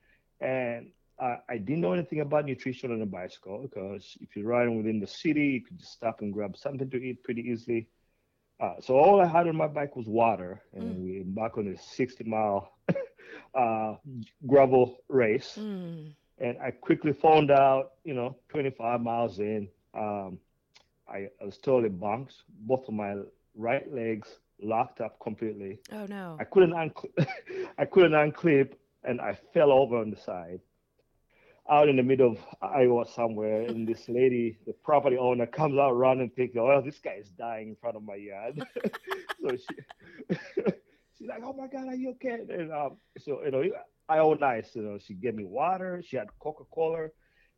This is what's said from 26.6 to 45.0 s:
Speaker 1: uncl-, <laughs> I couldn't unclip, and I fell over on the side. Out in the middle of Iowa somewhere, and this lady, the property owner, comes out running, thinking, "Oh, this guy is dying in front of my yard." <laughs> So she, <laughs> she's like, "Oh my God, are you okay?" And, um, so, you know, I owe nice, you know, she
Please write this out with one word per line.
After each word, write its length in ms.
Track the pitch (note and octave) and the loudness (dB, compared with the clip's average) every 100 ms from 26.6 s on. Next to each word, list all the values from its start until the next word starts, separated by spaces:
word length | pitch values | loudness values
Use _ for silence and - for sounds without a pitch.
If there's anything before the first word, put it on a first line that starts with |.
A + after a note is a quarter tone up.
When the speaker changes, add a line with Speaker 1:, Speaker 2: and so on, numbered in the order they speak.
| E3+ | 6
Speaker 1:
uncl-, 400 | E3+ D#3+ - - - - F#5 - | 4 -4 -8 -6 -2 -2 -4 -10
<laughs> 320 | F#4+ F#4 - | -10 -8 -4
I 60 | |
couldn't 280 | C#3+ F#3+ E3+ | 2 6 6
unclip, 600 | D3+ D3+ - E3+ C#3 C3+ - _ _ | 6 2 2 4 4 4 -4 _ _
and 160 | C3 A#2+ | -6 -4
I 140 | A2 G2 _ | -6 -8 _
fell 180 | E3+ C#3+ | 4 6
over 260 | C3+ B2+ A#2+ | 6 4 0
on 120 | G#2+ | -2
the 60 | G2+ | -8
side. 440 | - F2+ E2+ F2+ - _ _ _ _ _ _ _ _ _ - | -10 -10 -10 -14 -16 _ _ _ _ _ _ _ _ _ 4
Out 180 | D3 D3+ | 6 6
in 80 | C3 | 6
the 60 | |
middle 300 | B2+ C3+ B2 | 4 6 6
of 60 | G#2+ - - | 4 -8 -10
Iowa 440 | G2 C#3+ B2 A#2+ A2+ | -2 4 6 4 0
somewhere, 560 | - A#2 G#2+ G#2+ G#2+ | -2 -4 -2 -2 -2
and 240 | A#2 A2+ A2+ | -2 -4 -4
this 220 | A2+ - | -6 -4
lady, 500 | A#2+ C3 A#2+ A#2 G#2+ A2+ | 2 4 4 -2 -6 -12
the 60 | |
property 440 | - - C#3+ C#3 B2+ | -8 2 2 4 2
owner, 300 | B2+ B2 A#2 | 2 0 -2
comes 320 | D3+ D3+ C#3 | 0 0 2
out 140 | C#3 | 4
running, 380 | A#2+ C3 B2+ A#2+ | 4 4 4 0
thinking, 300 | B2+ B2 A#2 | -4 -4 0
"Oh, 200 | B2 C#3 | 4 4
this 180 | C3+ - | 2 -8
guy 180 | A#2+ G2 | -12 -12
is 100 | G2+ | -16
dying 380 | F2 A#2 A2+ A2 | -12 -10 -10 -12
in 60 | G#2 | -10
front 200 | A#2 A2 | -10 -10
of 60 | |
my 140 | G#2 G2+ | -12 -14
yard." 440 | G2+ G2 A#2 D3+ B3+ | -14 -12 -10 -10 -12
<laughs> 640 | - - - F#4+ G4 - - | -8 -8 -8 -10 -12 -10 -8
So 140 | C#4+ - | -6 -6
she, 800 | - - - - - - - F3 | -10 -18 -20 -20 -20 -18 -8 -8
<laughs> 0 | - - - - _ _ _ _ | -6 -4 -4 -4 _ _ _ _
she's 100 | A3+ | -14
like, 140 | A3 | -12
"Oh 80 | B3 | -12
my 140 | C4+ C4 | -12 -12
God, 200 | C4+ C4 | -12 -10
are 60 | |
you 160 | B3+ C4 | -8 -8
okay?" 300 | B3+ C4 A#3 - | -8 -8 -8 -8
And, 240 | F3 D#3+ | -8 -8
um, 240 | D3+ C#3 - _ - | -6 -6 -8 _ -16
so, 260 | D3 C3 | -10 -6
you 60 | C#3+ | -2
know, 140 | C3 F3+ - - _ - | 0 -2 -4 -12 _ 0
I 100 | D#3 | 4
owe 160 | D#3 | 6
nice, 400 | D3+ C#3 A2+ - | 4 2 0 -6
you 80 | A#2 | -10
know, 160 | G#2 | -8
she 160 | G2+ | -10